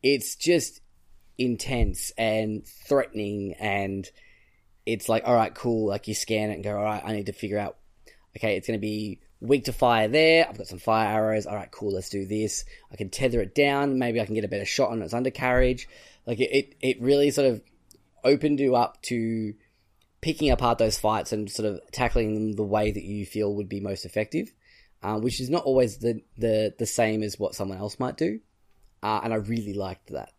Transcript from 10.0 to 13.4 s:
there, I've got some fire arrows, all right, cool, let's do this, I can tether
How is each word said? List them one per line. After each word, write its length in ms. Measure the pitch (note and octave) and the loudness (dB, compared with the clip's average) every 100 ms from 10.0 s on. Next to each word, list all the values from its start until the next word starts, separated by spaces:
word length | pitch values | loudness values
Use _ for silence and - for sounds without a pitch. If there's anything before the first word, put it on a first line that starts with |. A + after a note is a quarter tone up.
| G#2+ | 4
there, 400 | D3 D#3+ E3 - | 4 8 6 6
I've 80 | G#2 | -2
got 100 | G2 | -12
some 120 | F#2 | -6
fire 300 | - A2 G#2+ | 0 2 4
arrows, 360 | A2 A2 G#2+ | 2 2 0
all 100 | G2+ G2+ | -2 -8
right, 140 | F#2 | -8
cool, 220 | - G#2 | -6 -4
let's 160 | F#2+ - | -4 -4
do 160 | G2+ | -6
this, 400 | G2 G#2+ G#2+ - - - _ | -4 -2 -2 -4 -10 -16 _
I 60 | - | -10
can 140 | G2 | -8
tether 320 | - B2+ A#2 | -2 0 0